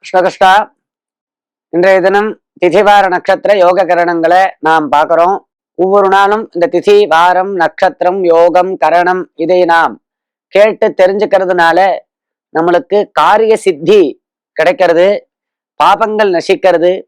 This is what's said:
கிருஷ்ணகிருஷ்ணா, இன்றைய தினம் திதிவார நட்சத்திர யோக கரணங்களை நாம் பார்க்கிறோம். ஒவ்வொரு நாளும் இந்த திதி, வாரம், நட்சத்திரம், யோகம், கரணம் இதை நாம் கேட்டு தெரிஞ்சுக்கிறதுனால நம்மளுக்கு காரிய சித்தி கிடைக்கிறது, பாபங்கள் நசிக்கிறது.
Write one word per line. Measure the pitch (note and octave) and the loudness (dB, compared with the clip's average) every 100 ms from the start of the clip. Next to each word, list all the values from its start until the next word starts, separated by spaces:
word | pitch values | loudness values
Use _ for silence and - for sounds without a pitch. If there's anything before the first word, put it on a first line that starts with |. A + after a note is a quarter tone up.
| - | -4
கிருஷ்ணகிருஷ்ணா, | F#3 F3+ - F#3+ G3 G#3+ _ _ _ _ _ _ _ _ _ _ E3+ | -2 -2 0 2 2 -2 _ _ _ _ _ _ _ _ _ _ -2
இன்றைய | F#3+ F#3+ F3+ | 2 2 0
தினம் | G3+ G#3+ - _ _ | -2 -4 -10 _ _
திதிவார | F3+ E3+ G3+ G3+ F#3+ | -2 0 2 2 2
நட்சத்திர | F3+ - F#3 - G#3 | -4 -4 -2 -2 0
யோக | F3 F#3 F3 | 2 0 0
கரணங்களை | F3 F3 E3+ E3 F3+ F#3+ - D#3 | 0 -2 -2 0 2 0 -2 -2
நாம் | D#3+ D3+ | -2 0
பார்க்கிறோம். | D3 D#3 E3 F3 G3 _ _ _ - | -2 0 0 0 -2 _ _ _ -6
ஒவ்வொரு | F#3 G3+ F#3+ | 0 0 2
நாளும் | F#3+ G3 G#3+ G#3+ | 0 0 -2 -6
இந்த | E3+ E3+ | -4 -2
திதி, | F3 G3+ G#3 G3+ | -2 2 2 2
வாரம், | D#3+ F3 F3+ F#3+ G3 | 2 2 0 -4 -4
நட்சத்திரம், | D#3+ - F#3+ - F3 G3 F3+ | -4 -2 -4 -2 -4 -2 0
யோகம், | E3 F3 F3 F3+ F#3 | 2 2 2 -2 -2
கரணம் | D#3 E3+ F3 F#3 E3+ - | 0 0 0 -4 -8 -8
இதை | D#3+ F3+ F3 | -2 0 2
நாம் | E3 D3 G#2+ _ _ _ _ _ F#3+ | 0 0 -6 _ _ _ _ _ 0
கேட்டு | G#3+ F#3 G#3+ - | 0 0 -4 0
தெரிஞ்சுக்கிறதுனால | F#3 G3 G#3 G3 F#3 F3+ E3 E3+ F#3+ E3 _ _ _ _ _ D#3 | 0 0 -2 -2 0 0 0 2 0 -2 _ _ _ _ _ -4
நம்மளுக்கு | E3+ F3 E3+ G#3 G3+ - | 0 -2 -2 -4 -2 0
காரிய | D#3 F#3+ A3 A3 G3 | 2 2 0 0 -2
சித்தி | D3 D#3+ G#3 D3+ - _ _ _ - | -4 2 2 2 -4 _ _ _ -2
கிடைக்கிறது, | D#3+ F#3 F3+ E3 F#3 G3+ _ _ _ _ _ _ | -2 0 0 2 0 -2 _ _ _ _ _ _
பாபங்கள் | D#3+ G3+ G#3+ G#3+ G3+ F3 | 0 0 -2 -2 -2 -2
நசிக்கிறது. | D3+ F3 F#3 E3+ F3 F#3 | -2 -2 0 2 0 -2